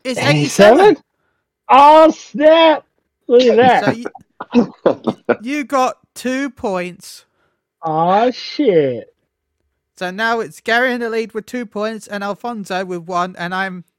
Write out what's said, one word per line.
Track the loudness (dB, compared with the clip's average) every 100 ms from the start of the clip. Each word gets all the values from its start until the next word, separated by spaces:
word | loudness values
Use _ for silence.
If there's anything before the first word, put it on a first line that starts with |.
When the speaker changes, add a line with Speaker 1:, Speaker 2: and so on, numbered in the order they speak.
Speaker 1:
It's | -10 -4
Speaker 2:
Eighty-seven? | -2 -2 -2 4 6 6
Speaker 1:
eighty-seven. | 4 2 _ _ _ _ _ _ 2
Speaker 2:
Oh, | 6 8 8 6
snap. | 2 -10 0 2 4 4 0 -6 _ _ _ 0
Look | 2
at | 4 4
that. | 4 2 0
Speaker 1:
So |
you, | -4 -10 -16 _ _ -4 -2 -2 -4 -4 -4 -6 -8 -6 -6
Speaker 3:
<laughs> |
Speaker 1:
you | -4 -8
got | -4 -2 -2 -6 _ -12
two | -8 -6 -8
points. | -8 -8 -6 -8 -14 -20 -20 _ _ _ _ _ _
Speaker 2:
Oh, | -6 -2 2 2 0
shit. | -4 -12 -2 0 2 0 -4 -12 _ _ _ _ _ _ _ _ _
Speaker 1:
So | -10
now | -6 -4 -4
it's | -6 -10
Gary | -2 0 0
in | -4
the | -6
lead | -6 -8
with | -12 -12
two | -12 -10
points | -8 -8 -8 -12
and | -10
Alfonso | -8 -8 -10 -12 -8 -8 -6
with | -10
one, | -6 -6 -6 -8
and | -8 -6
I'm | -8 -10 -18